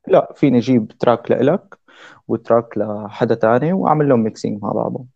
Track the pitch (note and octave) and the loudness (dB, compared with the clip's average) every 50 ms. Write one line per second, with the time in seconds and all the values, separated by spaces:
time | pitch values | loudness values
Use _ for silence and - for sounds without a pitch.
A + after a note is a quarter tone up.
0 | - - F#3 D#3 - - - - D#3 C#3+ B2+ A#2+ G#2+ B2+ C3 A#2+ A2 - - _ | 2 2 2 2 2 0 -2 0 0 2 2 2 2 2 2 0 0 -2 -6 _
1 | - B2 A#2 A2+ - - A#2 - B2+ C#3 F3 G3+ - _ - - _ _ _ - | 0 0 0 0 0 -2 0 2 2 2 0 0 -4 _ -20 -20 _ _ _ -20
2 | - - - _ _ - A2+ A2+ - - A2+ A#2 A#2 - - G#2 G#2 G#2+ G#2 G#2 | -20 -20 -20 _ _ -6 -6 -6 0 0 2 2 0 -2 -6 -6 -6 -6 -6 -8
3 | G#2 G2+ - - B2 A2+ A#2 A2+ - A2 A#2+ B2 D3 E3 F#3+ F#3+ F#3 - D3+ D3+ | -10 -12 -6 -4 -2 -2 0 2 2 2 2 2 0 0 -2 0 0 0 0 2
4 | D3 C#3+ C3 A#2 A2 A2 - - - A2+ G#2+ G2+ G#2 G#2 G#2 A2+ A#2 - - - | 2 2 2 2 2 -2 -4 -6 -6 -6 -6 -6 -6 -4 -4 -4 -4 -4 -6 -8
5 | B2+ B2+ _ | -12 -16 _